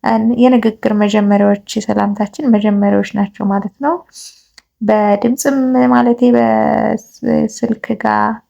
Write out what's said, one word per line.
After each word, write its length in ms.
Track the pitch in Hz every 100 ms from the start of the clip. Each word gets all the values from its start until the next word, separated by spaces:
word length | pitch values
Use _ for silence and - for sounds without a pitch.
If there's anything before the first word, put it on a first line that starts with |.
እ፣ 60 | 233 226 226 240
የንግግር 560 | 247 247 220 220 220 208
መጀመሪያዎች፣ 680 | 208 214 202 202 202 202 -
የሰላምታችን 760 | - 208 208 208 202 208 - 294
መጀመሪያዎች 600 | 220 214 202 202 202 196
ናቸው 300 | 208 202 - 202
ማለት 280 | 196 196 _
ነው። 140 | 285 349 - - - _ _ _ _ _
በድምፅም 760 | 214 214 208 202 233 254 285 269 254 254 247
ማለቴ 340 | 247 240 240 247
በስልክ 1600 | 240 233 226 220 220 - - - - - 226 220 - 233 220 - 220
ጋር፣ 320 | 220 - 214 220 _